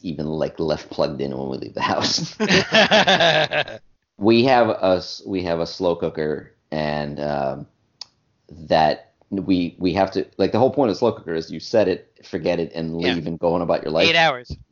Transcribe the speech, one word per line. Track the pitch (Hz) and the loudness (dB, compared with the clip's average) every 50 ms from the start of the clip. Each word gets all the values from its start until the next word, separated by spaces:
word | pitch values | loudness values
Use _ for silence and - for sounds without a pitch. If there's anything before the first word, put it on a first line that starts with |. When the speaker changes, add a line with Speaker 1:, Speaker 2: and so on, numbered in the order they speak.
Speaker 1:
even, | - 90 73 73 76 | -10 -8 -8 -6 -6
like, | 78 78 78 69 69 - - | -4 -4 -2 -4 -4 -4 -4
left | 82 78 76 - - - | -4 -2 -2 -4 -6 -6
plugged | - - 76 73 73 65 | -4 -2 -2 -2 -2 -4
in | 69 69 65 | -6 -6 -6
when | 65 69 65 | -6 -8 -8
we | 67 - | -8 -10
leave | - - - | -10 -10 -8
the | - - | -4 -2
house. | - - - - - - - 165 - - - | -2 0 0 0 -2 -2 -4 -6 -6 -6 -4
Speaker 2:
<laughs> | 214 190 185 190 - - - 220 196 - 196 208 - 202 190 156 165 165 151 156 151 - - 151 - - 110 110 _ _ _ _ _ _ _ | 0 2 2 2 2 2 4 4 4 6 4 4 4 4 4 4 4 4 4 2 0 0 -2 -4 -4 -4 -8 -16 _ _ _ _ _ _ _
Speaker 1:
We | - 101 110 117 117 120 | 0 4 6 6 6 6
have | 135 131 120 117 110 | 6 6 6 4 4
a | - - 95 92 92 | 2 2 2 2 2
s-, | 90 - - - - - | 2 0 -4 -12 -12 -8
we | - 98 92 90 | -6 -4 -4 -2
have | 87 85 82 | -2 -2 -2
a | 85 | -2
slow | 82 - - 92 87 85 | -4 -4 -2 0 0 0
cooker, | - 90 80 - 82 78 78 73 - - - _ _ _ - | 0 -2 -4 -4 -2 -4 -4 -4 -6 -8 -14 _ _ _ -8
and, | 78 78 76 76 76 76 76 73 71 71 | -6 -4 -2 -2 -2 -4 -4 -6 -6 -6
um, | 73 73 73 69 69 67 67 71 73 - _ _ _ _ _ - - _ _ _ _ _ _ _ _ - | -4 -4 -2 -2 -2 -4 -4 -6 -10 -16 _ _ _ _ _ -20 -20 _ _ _ _ _ _ _ _ -20
that | - - 78 73 85 80 78 76 69 - - _ _ _ _ - | -20 -12 -4 0 2 4 4 2 2 -2 -6 _ _ _ _ -8
we, | 98 98 92 98 95 87 87 82 - - | -6 -4 0 0 2 2 0 -2 -4 -2
we | 90 90 82 | -2 0 2
have | 98 95 95 | 2 0 0
to, | - 95 - - _ | 0 -4 -6 -4 _
like, | - 98 92 | -2 0 0
the | - 110 | 2 2
whole | 127 131 | 2 2
point | - 147 135 110 | 2 2 0 0
of | 95 | 2
slow | - 123 113 | 0 0 0
cooker | - - - 82 82 | 0 -2 -6 -6 -6
is | 80 82 - | -6 -6 -6
you | 82 80 | -10 -12
set | - - - 110 101 | -6 0 2 2 2
it, | 92 87 - - _ _ _ - | 2 0 -2 -6 _ _ _ -14
forget | - - 87 78 87 87 85 | -10 -8 -4 -2 -2 0 -2
it, | 82 - - | -2 -4 -6
and | 82 82 80 82 82 | -8 -6 -6 -4 -2
Speaker 2:
Yeah. | 87 92 90 | -2 -2 -2
Speaker 1:
leave | 85 76 | -2 -4
and | 82 82 80 | -6 -6 -2
go | 87 85 85 | 0 0 0
on | 90 85 | 0 0
about | 82 85 76 | 0 -2 -2
your | - 76 | -2 -2
life. | 78 82 90 | 0 2 2
Speaker 2:
Eight | 165 165 | 4 4
hours. | 170 165 156 131 123 123 - - - - _ | 4 2 2 0 -2 -8 -12 -14 -14 -16 _